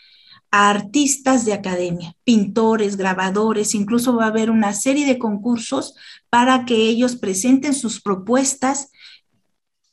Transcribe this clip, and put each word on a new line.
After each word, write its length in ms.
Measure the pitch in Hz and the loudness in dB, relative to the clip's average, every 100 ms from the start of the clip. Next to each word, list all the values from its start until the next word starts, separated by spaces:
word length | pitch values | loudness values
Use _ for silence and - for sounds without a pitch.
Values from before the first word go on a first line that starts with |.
| _ _ _ - _ | _ _ _ -20 _
a 200 | 202 202 | 2 4
artistas 720 | 202 202 294 269 - 262 262 214 | 2 0 0 0 0 0 2 2
de 80 | |
academia, 640 | 196 190 180 175 170 170 - | -2 -4 -4 -4 -6 -10 -6
pintores, 720 | - 220 190 226 226 220 202 196 | 0 2 2 2 2 2 0 -2
grabadores, 800 | 190 185 190 202 220 208 214 214 | -2 -2 -2 0 0 0 -2 -2
incluso 400 | 202 240 247 233 | -2 0 0 0
va 80 | 220 | 0
a 40 | |
haber 200 | 220 220 | 0 2
una 240 | 220 208 | 2 0
serie 320 | - 262 285 277 | 0 0 0 0
de 140 | 247 | 0
concursos 720 | 226 202 240 233 - 262 - - - - _ | -2 -4 -2 -4 -4 -6 -6 -14 -20 -20 _
para 340 | 240 247 254 247 | 2 4 2 0
que 100 | 220 | 0
ellos 420 | 220 233 247 247 | 2 2 0 -2
presenten 580 | 202 190 247 269 294 269 | -6 -2 2 2 2 -4
sus 260 | 220 - | -4 -6
propuestas 880 | 208 190 190 254 269 - 262 277 - _ - - _ _ _ _ _ _ _ | -4 -4 0 0 0 -2 -2 -4 -8 _ -20 -20 _ _ _ _ _ _ _